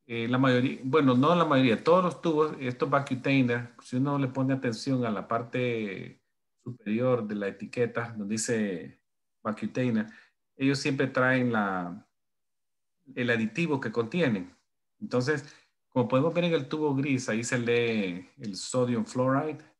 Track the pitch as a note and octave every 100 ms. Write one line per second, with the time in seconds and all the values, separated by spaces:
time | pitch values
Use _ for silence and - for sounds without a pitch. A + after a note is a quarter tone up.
0 | - A#2 A#2 B2+ C3+ B2 C3+ - C3+ D#3
1 | C#3 B2 D3 F3 D#3+ C3 B2+ G#2 - F3+
2 | F3+ - E3+ D3+ D#3 C#3 C3 B2 D3 C#3+
3 | C3+ A#2+ C#3+ C3+ A#2+ A#2+ A#2+ - - B2+
4 | C#3+ C#3+ C3+ C3+ C3 C3 C3 A2 - C3
5 | A#2+ G2 - A#2 B2 B2+ B2 A2+ G#2 -
6 | - - _ _ _ _ - B2 G#2 A2
7 | B2+ A#2+ G#2+ G#2 G2+ G2 G#2 - A#2 A#2
8 | A2+ A2 G2+ A2 - A#2 G#2 E2+ - -
9 | _ _ _ _ A2+ G#2+ G#2+ - B2+ A2+
10 | G#2+ - _ _ _ - C3+ C#3 D3+ C3+
11 | C3+ C3 B2+ C3 B2 A2 G2+ F#2 F2 F#2
12 | _ _ _ _ _ _ _ _ _ _
13 | - B2+ B2 A#2 A2 - E3+ C3+ A#2+ A2+
14 | A2+ F3+ D3 G2+ F2+ _ _ _ _ -
15 | G#2+ B2+ B2+ D3+ - - _ _ _ -
16 | A2 C3 E3 E3 F3 D#3+ C#3 D#3 D3+ C3+
17 | D3 C3 A#2+ A2 A#2 B2+ A#2 A#2+ A#2 A2
18 | F#2+ F2+ - - A2 F2+ - B2+ B2 A#2
19 | G#2+ B2+ B2+ C3+ D#3 C#3 -